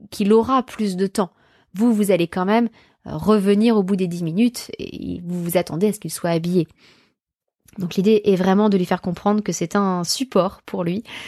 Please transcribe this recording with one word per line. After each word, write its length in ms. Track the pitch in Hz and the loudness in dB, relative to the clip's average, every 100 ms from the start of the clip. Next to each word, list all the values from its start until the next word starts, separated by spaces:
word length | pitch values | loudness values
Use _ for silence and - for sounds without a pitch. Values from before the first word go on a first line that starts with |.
| 208 | -18
qu'il 200 | - 202 | -4 4
aura 300 | 220 220 262 | 4 4 0
plus 340 | 254 - 208 185 | -2 -4 -4 -2
de 120 | 190 | -2
temps. 240 | - 180 _ _ _ _ | -2 -4 _ _ _ _
Vous, 180 | 185 240 | 0 2
vous 200 | 214 202 | 2 2
allez 160 | 180 170 | 2 2
quand 180 | 190 185 | -2 0
même, 240 | 226 233 - _ _ - | 2 0 -4 _ _ -12
euh, 100 | 156 | -4
revenir 600 | 170 214 190 202 233 220 | 2 2 4 4 4 4
au 40 | |
bout 140 | 185 196 | 2 0
des 120 | 185 | -2
dix 140 | 170 | -4
minutes 480 | 165 170 240 247 - - | -4 0 0 0 -10 -12
et 440 | - - - 175 175 | -12 -10 -8 -8 -8
vous 180 | 175 | -6
vous 140 | 170 175 | -2 -2
attendez 300 | 175 156 214 | -2 -2 -2
à 60 | |
ce 60 | 202 | -2
qu'il 140 | 165 | -8
soit 160 | - 175 | -6 -2
habillé. 380 | 170 170 185 156 _ _ _ _ _ _ _ _ _ _ - | 0 2 0 0 _ _ _ _ _ _ _ _ _ _ -10
Donc 160 | 180 - | -6 -2
l'idée 260 | 196 214 208 | 2 2 4
est 100 | 185 | 2
vraiment 320 | 190 190 214 | 4 4 4
de 100 | 196 | 2
lui 80 | 180 | 0
faire 160 | 180 | -2
comprendre 400 | 180 170 208 208 | -4 -4 0 0
que 80 | 208 | -2
c'est 240 | 175 170 208 | -4 -2 -2
un 280 | 196 180 | 0 -2
support 600 | 170 - 262 196 180 - | -4 -4 -2 0 0 -4
pour 200 | - 196 | -12 -6
lui 200 | 170 190 - - | -4 -4 -8 -16